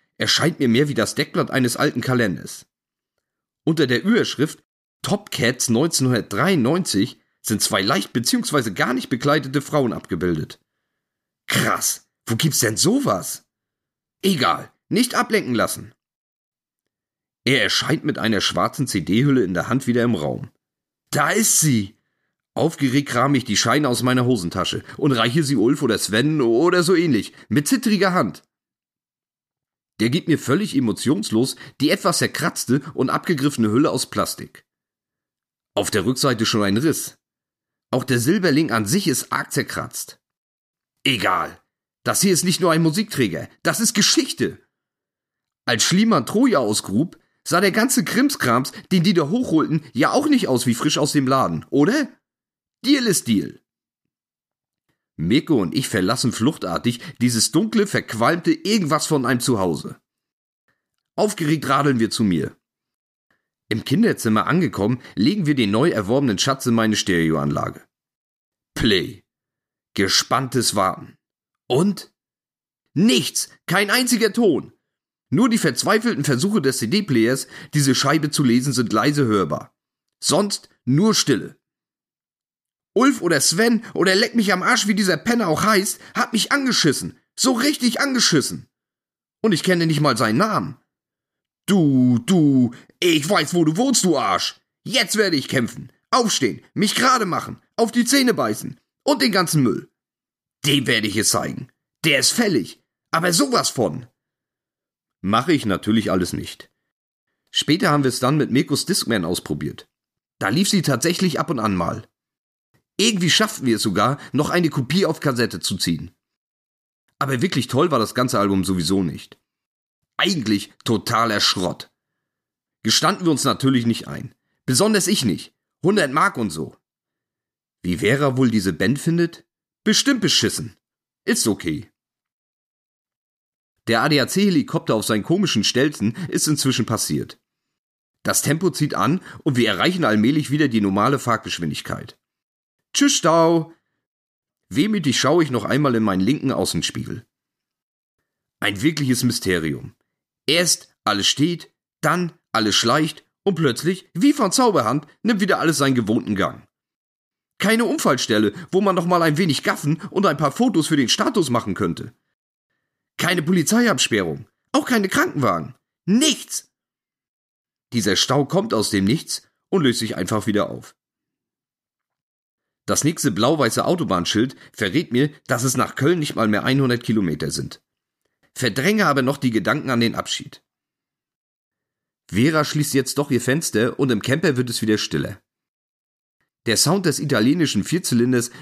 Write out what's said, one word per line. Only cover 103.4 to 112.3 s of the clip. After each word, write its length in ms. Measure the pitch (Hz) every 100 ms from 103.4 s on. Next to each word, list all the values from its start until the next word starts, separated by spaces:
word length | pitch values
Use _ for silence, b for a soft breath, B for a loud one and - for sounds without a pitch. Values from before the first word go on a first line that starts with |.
| 277 233 131
von. 380 | - 101 76 - _ _ _ _ _ _ _ _ _ _ _
Mache 320 | 90 110 143
ich 120 | 151 110
natürlich 460 | 90 - 113 98
alles 220 | 92 90
nicht. 380 | - - - - _ _ _ _ _ _ _ _
Später 400 | - - 165 190
haben 140 | 147
wir 60 | 131
es 100 | -
dann 180 | 127 151
mit 140 | 123
Mirkos 340 | 123 160 139 -
Discman 400 | - - 110 82
ausprobiert. 640 | 87 - 76 73 - - _ _ _ _ -
Da 120 | 98
lief 200 | 131 196
sie 140 | 202
tatsächlich 560 | 151 127 165 175 185 147
ab 100 | -
und 100 | 139
an 160 | 107 92
mal. 320 | 85 - - _ _